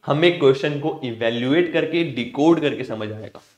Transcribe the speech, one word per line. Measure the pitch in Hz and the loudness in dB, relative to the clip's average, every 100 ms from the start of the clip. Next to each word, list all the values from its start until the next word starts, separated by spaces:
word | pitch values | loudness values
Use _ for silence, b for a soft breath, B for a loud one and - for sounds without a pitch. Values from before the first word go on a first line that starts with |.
| - | -2
हमें | 143 175 175 | 2 4 4
question | 135 131 151 143 | 4 4 0 -4
को | 151 - | -4 -6
evaluate | 127 110 113 117 127 160 170 | -8 -4 -2 0 0 2 2
करके | 156 160 170 | 0 -2 -2
decode | 165 123 117 143 156 160 | -2 -4 -6 0 4 4
करके | 147 113 | 2 -4
समझ | 98 110 107 | -6 -8 -8
आएगा। | 107 107 - - | -10 -14 -18 -20